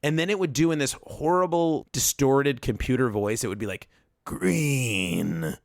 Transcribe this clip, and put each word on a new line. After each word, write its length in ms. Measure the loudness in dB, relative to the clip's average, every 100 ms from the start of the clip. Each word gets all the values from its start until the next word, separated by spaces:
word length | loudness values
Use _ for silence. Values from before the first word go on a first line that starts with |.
And 140 | 0 0
then 120 | 0
it 100 | 0
would 140 | 0
do 180 | 2 2
in 80 | 2
this 160 | -2 -4
horrible, 840 | -12 -4 2 2 2 2 2 0 -2
distorted 680 | -2 -2 2 4 4 2 0
computer 480 | -4 -4 0 2 2
voice, 340 | 0 -2 -2
it 40 | -4
would 120 | -4
be 80 | -6
like, 200 | -8 -12 _ _ _
Green. 1300 | -14 -2 0 2 0 0 0 -2 -2 -2 -2 -4 -4 -8